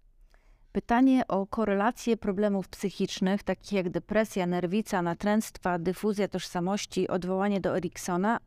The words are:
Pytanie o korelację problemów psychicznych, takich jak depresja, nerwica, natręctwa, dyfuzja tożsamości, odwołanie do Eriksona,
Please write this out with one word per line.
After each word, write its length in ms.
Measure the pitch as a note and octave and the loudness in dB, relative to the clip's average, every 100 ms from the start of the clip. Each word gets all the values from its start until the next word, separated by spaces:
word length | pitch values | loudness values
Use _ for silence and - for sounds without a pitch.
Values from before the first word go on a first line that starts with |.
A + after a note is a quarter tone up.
| _ _ - - _ _ - | _ _ -20 -20 _ _ -6
Pytanie 560 | G#3 - A#3+ C4 C4 - | -6 2 4 6 6 2
o 200 | F#3+ G3 | -2 -2
korelację 720 | - G#3+ G3 G#3+ A#3+ - A3+ | -2 0 2 2 0 -2 0
problemów 500 | G3+ F#3+ G#3 G3 F3+ | 0 0 0 0 -4
psychicznych, 760 | - G3 - F#3+ - F#3+ G3+ | -6 -6 -2 -4 0 0 0
takich 280 | - F#3+ - | -2 -6 -2
jak 180 | G3+ F3+ | -2 0
depresja, 560 | E3+ - G#3+ G#3+ G3+ F3 | -4 0 0 0 0 0
nerwica, 560 | F3+ F3 G3+ G#3+ F#3+ | 0 0 -2 -2 -2
natręctwa, 800 | F3 E3+ G#3 G#3+ - - F#3 F3 | -2 -2 2 2 0 -4 -2 0
dyfuzja 480 | E3 F3+ G#3+ G3+ F#3 | -2 -2 -2 0 -2
tożsamości, 800 | F3+ - F3+ F3 G3+ - - F#3 | -2 -4 -4 -2 -2 -4 -2 -2
odwołanie 540 | F#3 F3+ F#3+ G3+ G3 | -2 -2 0 0 0
do 160 | F3 D3+ | 0 -2
Eriksona, 600 | F3 - - F3+ G3+ A#3 | -4 -8 -2 0 0 0